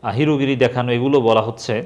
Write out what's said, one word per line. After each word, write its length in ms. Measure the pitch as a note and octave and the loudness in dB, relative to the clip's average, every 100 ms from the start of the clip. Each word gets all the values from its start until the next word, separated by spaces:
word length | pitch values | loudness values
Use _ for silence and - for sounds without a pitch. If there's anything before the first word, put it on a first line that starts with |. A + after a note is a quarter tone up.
আহ, 140 | A#2 G#2 | -6 -2
হিরোগিরি 400 | D3+ D3 C3+ C3 | 0 0 0 2
দেখানো, 360 | B2 B2 B2 | 0 0 -2
এগুলো 300 | A#2+ C3 C#3+ | -2 2 2
বলা 200 | A2+ A2 | 4 2
হচ্ছে 320 | A2 A#2 - A2 | 0 -8 -6 -6